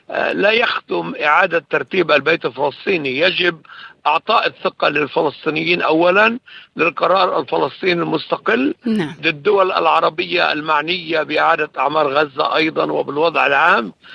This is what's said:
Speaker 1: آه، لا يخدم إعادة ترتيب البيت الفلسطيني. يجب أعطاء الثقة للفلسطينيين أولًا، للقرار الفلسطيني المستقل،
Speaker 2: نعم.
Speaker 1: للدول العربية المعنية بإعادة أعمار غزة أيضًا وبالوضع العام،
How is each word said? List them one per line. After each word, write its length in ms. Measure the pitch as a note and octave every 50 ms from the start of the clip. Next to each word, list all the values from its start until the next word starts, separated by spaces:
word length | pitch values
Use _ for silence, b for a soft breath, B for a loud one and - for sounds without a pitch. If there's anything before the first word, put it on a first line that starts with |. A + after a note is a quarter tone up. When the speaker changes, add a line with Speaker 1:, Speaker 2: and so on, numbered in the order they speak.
| B B
Speaker 1:
آه، 220 | - - - -
لا 200 | - - F#3+ G#3
يخدم 640 | A3 A#3 A#3+ - - - - - F#3 F3 E3 E3 - - D3
إعادة 420 | D3 D3+ E3+ F#3+ F#3 E3 E3 D3+ -
ترتيب 420 | - D3+ C3+ - - F#3+ E3+ D3+
البيت 340 | D3+ C#3+ C#3 D3+ E3+ E3 -
الفلسطيني. 760 | D3+ A#2 C3 D3 C#3+ - - - G3+ G3 E3 C#3+ C3+ B2+ C#3
يجب 420 | E3 F#3 E3+ D#3 F3+ F3 E3+ D#3+ _ B B B B B B B - C#3+
أعطاء 400 | D3+ E3 - - A3 - E3 D#3
الثقة 420 | C3+ - - F#3 - - E3+ D#3
للفلسطينيين 920 | D3 D3 D3 C3+ - E3 E3 C#3+ - - - D#3 D3 D#3+ D#3+ E3 F3 E3
أولًا، 580 | - C3 D#3 D#3+ F3 F3+ F3+ G3+ G#3+ A3+ A#3 B3+ B B B B B B B -
للقرار 640 | D#3+ E3+ C#3 - E3+ E3 F3+ F#3+ F#3 F#3+ E3+ E3
الفلسطيني 600 | C#3 - D#3+ E3 D#3 C3+ - - - F#3 F3 E3+
المستقل، 760 | E3 D#3 D#3 D3+ - - E3 - - G#3 A3 A#3+ C4 D4+ - _ -
Speaker 2:
نعم. 300 | A#3 A3 G#3+ E3 C#3+ - - D3
Speaker 1:
للدول 480 | D#3+ E3 D3 C#3+ G3+ G#3 G3 F#3+ F#3
العربية 800 | - E3+ E3 D#3+ D3+ D#3+ E3+ D#3+ D#3 D#3+ F3 C#3+ E3+ F3 D#3+ D#3
المعنية 720 | D3 D3+ D3+ D#3+ D#3 D3 D3 D#3+ F#3 F3+ E3 D#3 E3 D#3 D3+
بإعادة 460 | C#3+ D3+ D3+ D3+ D#3 E3 D3+ D3+ D3 - C#3+
أعمار 300 | C3 C#3 D3+ D#3 D3+ C#3+
غزة 480 | C3+ D3 D#3 C#3+ C3 C#3+ D3+ - -
أيضًا 360 | D3+ D#3+ D#3+ - D#3 D#3+ F#3+
وبالوضع 560 | D3+ D3 C#3+ C#3 C#3 D3 D#3+ E3+ D3+ C#3 C3 C#3
العام، 460 | C#3 C#3 D#3 F3 F#3+ G#3 A2+ F#2 - _ B B